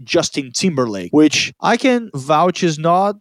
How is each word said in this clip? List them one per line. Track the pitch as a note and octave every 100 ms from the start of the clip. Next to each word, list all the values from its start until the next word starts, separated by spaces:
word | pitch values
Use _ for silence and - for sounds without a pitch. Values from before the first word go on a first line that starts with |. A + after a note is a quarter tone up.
Justin | A#2+ E3+ - - C3
Timberlake, | - F#3+ C#3 A#2+ G2 F2
which | D3 D3+ - - -
I | - A#3
can | C4+ A#3+ A3
vouch | C#3 C3+ D3+ F3+ -
is | F3 D3+
not, | E3 F3 G3+ G#3